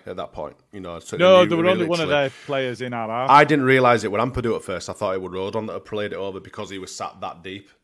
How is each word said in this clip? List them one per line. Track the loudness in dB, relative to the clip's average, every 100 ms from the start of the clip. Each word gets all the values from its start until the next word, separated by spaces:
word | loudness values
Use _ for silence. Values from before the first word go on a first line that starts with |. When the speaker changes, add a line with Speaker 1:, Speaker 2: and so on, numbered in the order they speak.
Speaker 1:
at | -12 -12
that | -12
point. | -10 -14 -14 _
You | -16
know, | -12 -14
so | -8 2
Speaker 2:
No, | 6 8
Speaker 1:
you | 6
Speaker 2:
there | 2
were |
Speaker 1:
really | 2
Speaker 2:
only | 2 0
one | -2
of | 0
Speaker 1:
literally | 0 -2
Speaker 2:
their | -6
players | -8 -4 -4 -6
in | -8
our | -6 -6
half. | -2 6
Speaker 1:
I | 6
didn't | 8 4
realise | 4 6 6 4
it | 0
when | -2
Ampadu | -2 -2 -2
at | -2
first. | -4 -8 -8
I |
thought | -6 -4
it | -4
was | -6
Rodon | -8 -6 -6 -8
that |
had | -10 -10
played | -8 -6
it | -8
over | -10 -10
because | -14 -14 -12
he | -12
was | -12
sat | -12 -12 -10
that | -14 -12
deep. | -14 -14 -18 _